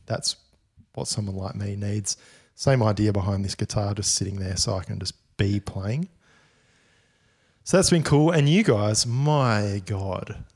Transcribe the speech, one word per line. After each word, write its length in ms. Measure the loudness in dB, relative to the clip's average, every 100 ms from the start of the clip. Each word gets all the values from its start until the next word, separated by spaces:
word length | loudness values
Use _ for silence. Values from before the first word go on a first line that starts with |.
| -8
that's 300 | -6 -4 -8 _ _ _ _ -16
what 140 | -8 -6
someone 280 | -4 -6 -6
like 200 | -8 -6
me 200 | -6 -4
needs. 420 | -4 -4 -4 -8 -12 -20 _ -2
Same 260 | 2 4
idea 280 | 2 2 2
behind 300 | 2 0 -2 -4
this 100 | -4
guitar, 380 | -4 -2 -2
just 220 | -2 -2 -2
sitting 220 | -2 -4
there 160 | -6 -2
so 180 | -2 -2
I 80 |
can 160 | -6 -8
just 140 | -8 -10 _ 0
be 220 | 2 2
playing. 500 | -2 -6 -4 -4 -6 _ _ _ _ _ _ _ _ _ _ _ _ _ _ _
So 140 | 2 2
that's 120 | 4
been 140 | 2
cool. 280 | 4 4 4
And 180 | 4 4
you 140 | 4
guys, 420 | 4 2 2 0 0
my 760 | 0 2 2 2 2 0 -4 -4
God, 600 | -6 -4 -6 -8 -12 -16